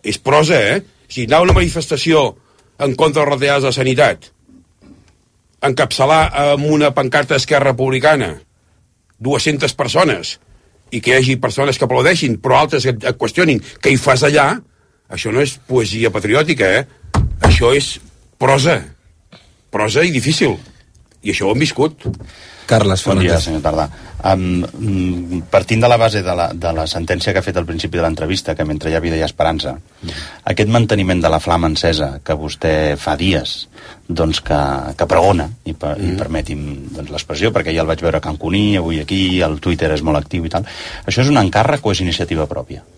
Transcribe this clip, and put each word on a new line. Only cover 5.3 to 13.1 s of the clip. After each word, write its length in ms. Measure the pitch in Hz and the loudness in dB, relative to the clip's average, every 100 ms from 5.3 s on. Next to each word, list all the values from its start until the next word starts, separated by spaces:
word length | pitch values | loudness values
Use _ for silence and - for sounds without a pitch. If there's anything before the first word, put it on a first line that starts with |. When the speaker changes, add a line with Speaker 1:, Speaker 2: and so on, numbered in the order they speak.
| _ _ _ 143 | _ _ _ -2
Speaker 1:
encapçalar 540 | 127 131 - 135 160 156 143 143 | 0 -2 2 4 4 2 2 0
amb 160 | 143 147 | 2 2
una 220 | 151 147 | 2 2
pancarta 400 | 139 131 147 139 | 2 0 0 0
d'Esquerra 380 | 139 - 147 139 | -2 2 2 2
Republicana 640 | 123 131 131 147 151 95 73 _ _ _ _ _ _ _ _ | 0 0 2 4 4 0 -8 _ _ _ _ _ _ _ _
dues-centes 560 | 127 139 160 143 147 | -2 0 0 0 -2
persones, 640 | - 123 160 180 95 - - _ _ _ _ _ | -2 -2 2 2 0 -6 -14 _ _ _ _ _
i 140 | 120 | -4
que 80 | 120 | 2
hi 60 | 131 | 4
hagi 180 | 131 127 | 4 2
persones 400 | 123 131 139 127 | -2 0 -2 0
que 80 | |
aplaudeixin, 540 | 120 127 143 180 135 113 | 0 2 4 2 0 -2
però 220 | 131 127 | 2 2
altres 240 | 151 147 127 | 4 0 -2
que 60 | 117 | -2
et 220 | 127 | -4